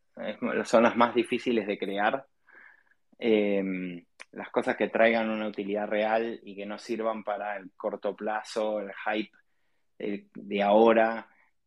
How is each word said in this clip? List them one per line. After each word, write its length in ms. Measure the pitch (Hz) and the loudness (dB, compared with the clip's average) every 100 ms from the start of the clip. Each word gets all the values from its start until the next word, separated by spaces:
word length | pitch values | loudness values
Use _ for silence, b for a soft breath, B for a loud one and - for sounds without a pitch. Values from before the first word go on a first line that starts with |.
| _ - | _ -12
es, 520 | 98 - - - 104 | -10 -6 -2 -2 4
son 140 | 117 | 6
las 140 | 113 104 | 6 6
más 180 | 120 | 2
difíciles 520 | 120 113 120 - 117 101 | 2 0 -2 0 0 0
de 120 | 98 | -4
crear. 480 | 98 98 107 135 - _ b b b b b b _ - | -4 0 0 0 -6 _ b b b b b b _ -4
Em, 840 | - 107 101 98 95 92 90 87 - _ - | 2 4 4 0 -2 -4 -6 -10 -16 _ -20
las 180 | - 98 | -14 -6
cosas 260 | - 120 120 | -4 -2 0
que 120 | 107 | 0
traigan 420 | - 113 113 110 | 2 4 4 0
una 180 | 110 107 | -2 -6
utilidad 380 | 104 101 104 104 | -6 -4 -4 -2
real 520 | 104 107 113 117 113 | -2 0 0 -2 -8
y 120 | 104 | -14
que 120 | 98 101 | -14 -12
no 120 | 104 | -12
sirvan 460 | - 113 113 110 | -8 -4 -4 -4
para 320 | 104 101 104 101 | -6 -6 -6 -10
el 160 | 92 - | -12 -8
corto 380 | - 101 107 | -8 -6 -6
plazo, 680 | 98 104 107 - - 107 107 | -6 -6 -6 -6 -4 -4 -4
el 120 | 98 98 | -6 -8
hype 280 | - 110 107 _ _ _ _ _ _ - | -4 -4 -4 _ _ _ _ _ _ -12
de, 280 | 110 101 - | -8 -8 -10
de 280 | - 101 101 | -18 -6 0
ahora. 640 | 101 104 113 113 113 113 - _ _ _ | 4 8 8 6 4 0 -10 _ _ _